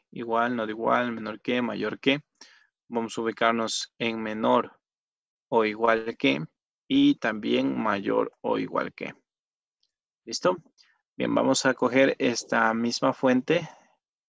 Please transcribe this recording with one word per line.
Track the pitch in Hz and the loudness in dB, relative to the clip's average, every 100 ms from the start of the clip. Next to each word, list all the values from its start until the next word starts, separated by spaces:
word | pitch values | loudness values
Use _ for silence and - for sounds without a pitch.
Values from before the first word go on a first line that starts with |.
| _ | _
igual, | - 117 117 120 123 | -10 -2 0 0 -2
no | 110 | -4
de | |
igual, | 110 120 123 123 | -4 0 0 0
menor | 113 107 104 | -4 -8 -8
que, | - 123 | -4 -2
mayor | 120 101 104 - | -2 -4 -6 -2
que. | 135 143 - _ - _ _ _ _ | 0 0 -4 _ -20 _ _ _ _
Vamos | 117 113 - | -4 -4 -4
a | |
ubicarnos | 113 107 117 117 110 - - - | -4 0 2 2 -2 -4 -8 -6
en | 117 113 | -4 -4
menor | 110 107 120 123 110 - _ _ _ _ _ _ _ | -6 -2 2 2 0 -8 _ _ _ _ _ _ _
o | 117 107 | 2 2
igual | 107 117 113 113 120 | 2 2 2 0 -2
que | 139 139 160 _ _ _ - | 0 0 -6 _ _ _ 0
y | 135 143 143 | 4 4 4
también | 117 107 113 123 135 127 | -2 -4 -2 0 0 -2
mayor | 110 101 104 110 113 - | -2 -2 0 0 -2 -4
o | 120 110 | -4 -4
igual | 107 - - | -2 -4 -6
que. | - - - _ _ _ _ _ _ _ _ _ _ - | -8 -12 -14 _ _ _ _ _ _ _ _ _ _ -12
¿Listo? | 117 - 180 - _ _ _ _ - | -2 -2 -2 -8 _ _ _ _ -6
Bien, | 123 113 | -2 2
vamos | 123 135 135 | 2 2 0
a | 127 | 0
coger | 123 131 135 - | 2 4 2 2
esta | 131 113 - 117 113 | 0 -2 -2 0 2
misma | 113 117 - 135 | 2 -2 0 -2
fuente | 135 131 127 127 165 160 - _ _ _ _ | 0 2 2 2 -2 -4 -14 _ _ _ _